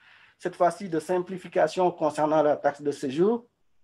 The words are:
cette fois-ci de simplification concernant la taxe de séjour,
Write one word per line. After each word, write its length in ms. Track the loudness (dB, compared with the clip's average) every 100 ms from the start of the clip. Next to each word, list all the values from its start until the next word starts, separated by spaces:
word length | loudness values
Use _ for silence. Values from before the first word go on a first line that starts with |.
| _ -20 _ _
cette 200 | -10 0
fois-ci 320 | 0 0 -6
de 100 | -6
simplification 920 | -2 -2 -2 -10 -6 0 0 2 0
concernant 500 | 0 -2 0 2 4
la 140 | 2 2
taxe 260 | 0 -2
de 80 | -6
séjour, 560 | -4 -4 0 0 0 -6 _ _ _